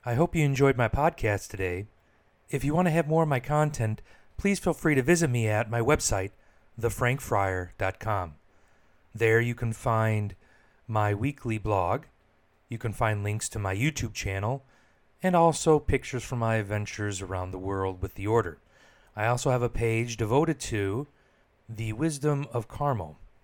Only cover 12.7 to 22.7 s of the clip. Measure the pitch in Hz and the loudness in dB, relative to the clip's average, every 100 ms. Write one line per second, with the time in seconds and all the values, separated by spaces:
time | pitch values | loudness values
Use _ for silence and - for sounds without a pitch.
12.7 | 117 117 101 113 104 101 107 - 110 101 | -6 -6 0 0 0 -2 -4 -4 -4 -4
13.7 | 95 143 - 113 104 110 95 107 135 _ | 0 -2 -2 -6 -6 -6 -2 -2 -4 _
14.7 | _ _ _ _ _ 185 180 170 151 - | _ _ _ _ _ 2 6 4 4 4
15.7 | 151 - 131 - 127 - 123 113 110 101 | 4 4 -2 0 -8 -4 -2 0 0 0
16.7 | 104 104 - 104 98 95 92 92 92 95 | -4 -4 -4 -4 -4 -6 -6 -6 -6 -4
17.7 | 98 95 92 92 - 98 117 92 78 _ | -2 -2 -2 -8 -6 0 2 0 -6 _
18.7 | _ - _ _ - 110 123 143 127 120 | _ -20 _ _ -4 0 0 2 2 0
19.7 | - 117 113 120 113 110 127 165 156 - | 0 0 0 -2 -2 0 2 2 -2 -4
20.7 | 110 98 110 147 _ _ _ _ _ - | -2 -2 -2 -6 _ _ _ _ _ -16
21.7 | 110 113 107 160 147 147 143 147 120 110 | -8 -8 -2 -4 -2 -2 -2 -2 -6 -8